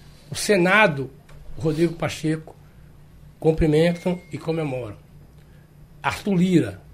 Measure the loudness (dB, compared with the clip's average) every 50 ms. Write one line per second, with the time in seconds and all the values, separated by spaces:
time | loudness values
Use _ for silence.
0 | -20 -20 -20 -20 -18 -14 -10 -6 0 2 2 4 4 4 6 6 6 4 2 -2
1 | -6 -10 -12 -18 -20 -20 -20 -20 -16 -14 -10 -6 -4 -2 0 0 0 0 0 -4
2 | -6 -6 -6 -4 -4 -4 -4 -4 -6 -12 -20 -20 -20 -20 -20 -20 -20 -20 -20 -20
3 | -20 -20 -20 -20 -20 -20 -16 -2 0 0 2 2 2 2 4 4 4 2 2 0
4 | -2 -4 -4 -4 -6 -12 -14 -10 -6 -6 -4 -4 -4 -4 -6 -8 -8 -10 -12 -16
5 | -20 -20 -20 -20 -20 -20 -20 -20 -20 -20 -20 -20 -20 -20 -20 -20 -20 -20 -20 -6
6 | -4 -4 -4 -4 -2 -2 0 2 2 4 2 2 0 0 -4 -12 -18 -20